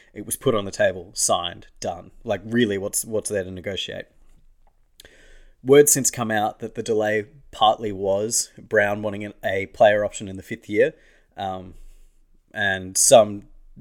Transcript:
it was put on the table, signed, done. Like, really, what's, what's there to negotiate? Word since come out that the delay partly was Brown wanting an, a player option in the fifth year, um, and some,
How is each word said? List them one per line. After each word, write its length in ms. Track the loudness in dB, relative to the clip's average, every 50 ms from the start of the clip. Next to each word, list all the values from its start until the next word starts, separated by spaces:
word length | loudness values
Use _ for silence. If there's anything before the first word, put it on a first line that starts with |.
| _ _ _
it 100 | -16 -12
was 120 | -12 -12
put 180 | -4 -2 -2 -2
on 100 | 0 -4
the 60 | -6 -2
table, 400 | 0 0 0 0 -4 -10 -14 -6
signed, 520 | -4 -2 0 0 -2 -2 -6 -10 -12 -18 -20 _ -10
done. 320 | -10 -10 -10 -10 -14 -20 -20 -14 -6
Like, 160 | -6 -6 -6 -6
really, 340 | -2 0 2 2 2 2 -2
what's, 260 | -4 -6 -6 -8 -8
what's 240 | -6 -6 -6 -4 -4
there 160 | -4 -4 -4
to 60 | -6
negotiate? 560 | -10 -10 -10 -10 -8 -8 -10 -10 -12 -12 -14 -16 _ _ -20 -20 -20 _ _ _ _ _ _ _ _ _ _ _ _ _ -20 -20 -20 _ -20 -20 -20 -20 -20 -20 _ _ 2
Word 260 | 6 8 8 8 8
since 220 | 4 2 0 -2
come 200 | -4 -4 -4 -2
out 300 | -2 -2 -2 -2 -4 -8
that 160 | -12 -10 -10
the 80 | -10 -4
delay 420 | -2 -2 0 0 0 0 -2 -4 -6 -12 -20 -20 -20
partly 400 | -2 2 2 2 2 2 -2 -6
was 600 | -6 -4 -2 -2 -2 -2 -2 -2 -4 -4 -6 -6 _ -20
Brown 440 | -12 0 2 2 2 2 0 -4 -4
wanting 220 | -6 -6 -8 -10
an, 80 | -12 -14 -8 -6
a 240 | -4 -4 -4 -4
player 380 | -6 2 6 6 6 6 4 0
option 240 | -2 -4 -8 -12 -12
in 80 | -12
the 60 | -14 -12
fifth 260 | -12 -12 -12 -10 -2
year, 260 | 2 4 4 2 2 -4 _ _ _ _ _ _ _
um, 380 | -10 -8 -8 -8 -10 -12 -16 -18 -20 -20 -20 -20 -20 -20 -20 _ _ _ _ _ _ _ _ -8
and 420 | -4 -2 -2 -2 -2 -6 -6 -4
some, 480 | -2 4 6 8 6 6 6 0 -8 -14 -18 -20 -20 -20 -20 -20 -20